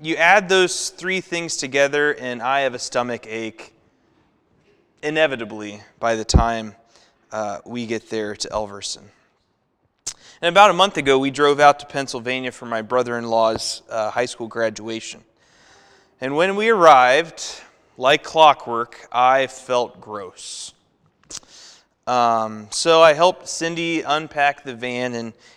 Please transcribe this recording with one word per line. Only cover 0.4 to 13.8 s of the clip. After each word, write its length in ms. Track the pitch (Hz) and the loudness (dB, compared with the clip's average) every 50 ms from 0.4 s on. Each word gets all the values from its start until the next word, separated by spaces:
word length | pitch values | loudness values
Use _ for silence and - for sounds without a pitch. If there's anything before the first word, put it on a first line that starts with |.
| 190 170 | 4 2
those 400 | 190 190 180 170 - - - - | 2 2 2 2 -2 -6 -8 -10
three 320 | - - 170 185 185 185 | -10 -10 -6 -6 -6 -6
things 340 | - - 175 170 170 160 - | -6 -6 -8 -8 -6 -8 -8
together, 600 | - 143 131 131 139 143 139 143 147 147 147 143 | -8 -8 -4 0 0 0 2 2 0 0 0 -2
and 260 | - 127 123 123 120 | -4 -8 -10 -8 -6
I 200 | 113 127 135 139 | -4 -2 -2 0
have 120 | 139 127 120 | -2 -2 -4
a 60 | 123 | -6
stomach 480 | - - - 127 123 123 117 113 - | -10 -4 -4 -4 -4 -4 -8 -10 -10
ache 480 | 110 107 113 113 110 107 - - - _ _ _ _ _ _ _ _ _ _ _ _ _ _ _ _ _ _ _ _ _ _ _ _ _ _ - | -12 -10 -10 -10 -10 -12 -14 -20 -20 _ _ _ _ _ _ _ _ _ _ _ _ _ _ _ _ _ _ _ _ _ _ _ _ _ _ -8
inevitably 800 | 151 156 156 160 147 135 117 113 104 110 107 107 104 104 104 - _ _ _ | -4 0 2 2 2 0 -6 -8 -12 -12 -12 -12 -14 -14 -16 -20 _ _ _
by 160 | 110 117 113 | -2 -2 -2
the 100 | 110 107 | -2 -4
time, 480 | - - 117 117 117 117 113 110 107 101 _ _ _ _ _ _ _ _ _ _ _ | 2 2 2 2 2 -2 -4 -8 -12 -16 _ _ _ _ _ _ _ _ _ _ _
uh, 280 | 110 110 107 104 98 65 - | -8 -8 -6 -6 -8 -10 -12
we 220 | 95 120 120 117 | -12 -10 -10 -6
get 240 | 107 113 107 - - | -6 -6 -8 -6 -8
there 260 | 107 110 107 101 104 | -6 -6 -6 -6 -8
to 100 | - - | -10 -10
Elverson. 560 | - - 107 107 101 101 101 - - - - 104 110 _ _ _ _ _ _ _ _ _ _ _ _ _ _ _ _ _ _ _ - - _ _ - - _ | -6 -6 -6 -6 -8 -12 -12 -12 -12 -12 -14 -16 -20 _ _ _ _ _ _ _ _ _ _ _ _ _ _ _ _ _ _ _ -16 -16 _ _ -20 -12 _
And 80 | - 170 | -4 2
about 220 | 170 196 208 202 | 6 8 6 8
a 20 | 175 | 6
month 240 | 175 190 202 190 | 4 2 2 2
ago, 220 | 165 139 135 135 135 | -2 2 2 2 2
we 100 | 135 139 | 2 -2
drove 300 | 131 143 147 143 143 143 | 0 2 2 2 4 6
out 200 | 147 147 139 - | 6 6 6 4
to 40 | - | -4
Pennsylvania 640 | - - 143 135 - - 123 113 123 127 131 127 123 | -10 -8 -8 -8 -8 -10 -10 -8 -6 -6 -6 -8 -10
for 140 | - - 127 | -12 -12 -10
my 160 | 117 117 110 | -8 -6 -6
brother-in-law's, 1040 | 110 104 123 127 123 120 120 117 117 117 113 113 113 113 113 113 - - - - | -4 -2 -2 -2 0 -2 -4 -6 -4 -2 0 2 2 2 0 -2 -6 -8 -10 -12